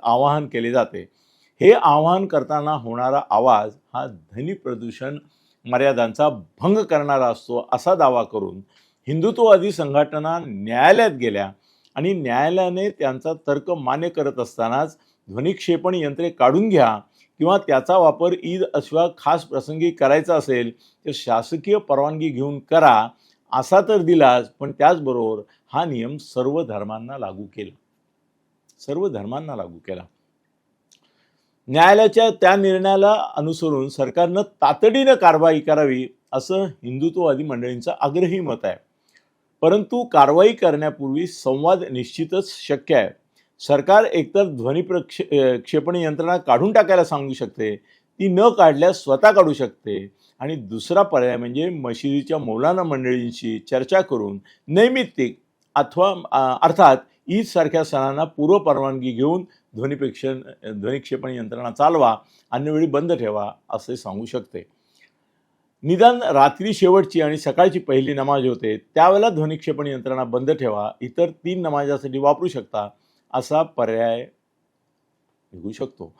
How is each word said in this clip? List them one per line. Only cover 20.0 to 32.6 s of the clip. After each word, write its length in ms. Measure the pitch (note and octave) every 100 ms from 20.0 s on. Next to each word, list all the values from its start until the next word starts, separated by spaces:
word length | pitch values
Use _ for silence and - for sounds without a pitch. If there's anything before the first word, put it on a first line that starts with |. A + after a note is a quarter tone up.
| C3+ D3+ E3+ D#3+
असेल, 400 | C#3 B2 A#2 -
तर 340 | _ _ D#3
शासकीय 640 | C3+ - A2+ A#2 E3 G3 G#3
परवानगी 520 | G#3 C3+ D3 D#3 D#3
घेऊन 300 | C3 C#3 C#3+
करा, 480 | - D#3+ D3+ A2 A#2 _ _ _ -
असा 280 | B2+ B2+ F#3+
तर 160 | G3+ G#3
दिलाच, 520 | E3 E3 C3+ B2 A#2 -
पण 120 | C#3
त्याचबरोबर 680 | - D3 F3 C#3 B2 A2+ G#2+ G2+ _ _
हा 120 | C3+ E3+
नियम 320 | B2 A#2 D3
सर्व 460 | - C3 B2+ D#3
धर्मांना 540 | C#3 G#2 G2+ A2 A#2 G2
लागू 260 | G2 F#2+
केला, 320 | G2+ G#2 G2 - _ _ _ _ _ _ _ _ _ _
सर्व 280 | - D3+ G3
धर्मांना 480 | A2+ G2+ C3+ D#3 A#2+
लागू 220 | F2 E2
केला. 260 | - F2+ F2 _ _ _ _ _ _ _ _ _ _ _ _ _ _ _ -
न्यायालयाच्या 640 | C#3 F3 G#3 A3 A3 A3+
त्या 260 | - F#3
निर्णयाला 760 | G3+